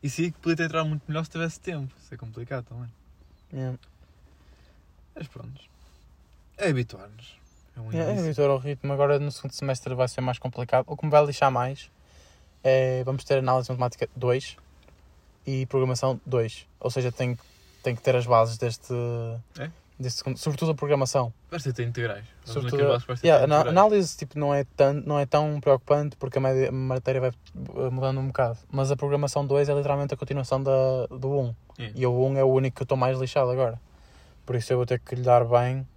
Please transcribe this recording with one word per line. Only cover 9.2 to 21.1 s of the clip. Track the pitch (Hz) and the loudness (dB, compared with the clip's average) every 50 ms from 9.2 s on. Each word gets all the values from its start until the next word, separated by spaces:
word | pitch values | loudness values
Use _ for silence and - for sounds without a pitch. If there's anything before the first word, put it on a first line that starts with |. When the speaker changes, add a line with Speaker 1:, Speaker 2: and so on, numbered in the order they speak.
| 147 143 | 0 -2
Speaker 2:
segundo | 135 - - 135 - | -6 -8 -12 -12 -10
semestre | - - 139 131 123 - 135 131 | -6 -4 -4 -4 -4 -4 -8 -2
vai | 123 127 123 | 0 0 0
ser | - - | 0 -4
mais | 127 127 123 - | -4 -4 -4 -4
complicado. | - - 120 - 123 120 - 127 131 - | -6 -8 -6 -6 -4 0 2 0 0 0
O | 151 | -6
que | - - | -6 -2
me | 156 | 6
vai | 143 147 151 | 6 6 6
lixar | 147 139 - 151 135 | 6 2 2 2 2
mais | 131 120 120 127 139 - - - _ _ - _ _ - - - - _ - _ _ _ _ | 2 2 -2 -2 -6 -10 -14 -20 _ _ -20 _ _ -20 -20 -20 -20 _ -20 _ _ _ _
é | 135 131 131 131 131 127 127 127 | 4 4 4 4 2 0 -2 -2
vamos | 127 139 131 - | -4 -4 -6 -2
ter | - 143 135 | 0 0 0
análise | 131 127 127 131 127 - | 2 2 2 0 0 -2
matemática | 131 120 123 123 - - 123 - - | -4 -2 -2 -4 -2 -4 -6 -6 -6
dois | 127 127 123 123 131 131 - - - - _ _ _ _ - - _ _ - - - _ _ _ _ _ | -4 0 0 0 0 -2 -8 -16 -18 -20 _ _ _ _ -20 -20 _ _ -20 -20 -20 _ _ _ _ _
e | - 135 131 131 | -6 -4 -4 -4
programação | 123 - 135 131 131 127 120 - 131 131 107 _ | -2 0 0 0 2 0 0 -2 -2 -2 -4 _
dois. | - 127 123 113 113 - - - _ _ _ | -4 -2 -2 -2 -2 -6 -12 -20 _ _ _
Ou | - 123 | -6 -4
seja, | 120 135 123 123 120 | -2 -2 -4 -4 -4
tem, | - 131 123 123 117 - - _ _ _ _ _ _ - | -2 -4 -4 -4 -6 -10 -20 _ _ _ _ _ _ -4
tem | 135 127 | -4 -4
que | 117 _ | -2 _
ter | 135 127 | 2 2
as | 123 120 | 2 2
bases | 120 123 113 113 113 113 113 | 4 6 6 6 4 2 -4
deste, | - 120 113 - - - 127 120 120 120 120 117 117 113 117 117 117 _ _ - | -4 -4 -4 -6 -8 -6 -4 -4 -4 -4 -4 -6 -6 -8 -10 -10 -14 _ _ -12
Speaker 1:
É? | 139 160 165 - _ _ _ - | -12 -12 -12 -16 _ _ _ -8
Speaker 2:
deste | 131 127 120 - | -8 -6 -6 -6
segundo, | - 135 131 - | -6 -6 -8 -4
sobretudo | - 160 147 135 - 160 160 | -4 -4 -4 -2 -2 -2 -2
a | |
programação. | 139 - 143 147 139 135 127 | -2 2 2 2 2 2 2